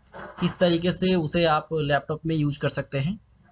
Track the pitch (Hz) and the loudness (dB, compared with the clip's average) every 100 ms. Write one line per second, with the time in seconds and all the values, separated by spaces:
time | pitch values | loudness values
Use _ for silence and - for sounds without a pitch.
0 | _ - - - 175 - 180 170 180 175 | _ -18 -16 -4 -2 2 2 4 0 0
1 | 185 185 156 175 165 156 156 160 143 143 | 2 2 0 2 2 2 0 -2 0 0
2 | - 151 160 160 147 143 147 143 135 139 | 0 -6 -2 0 0 0 -4 -4 -4 -4
3 | 143 220 - _ _ | -4 -4 -12 _ _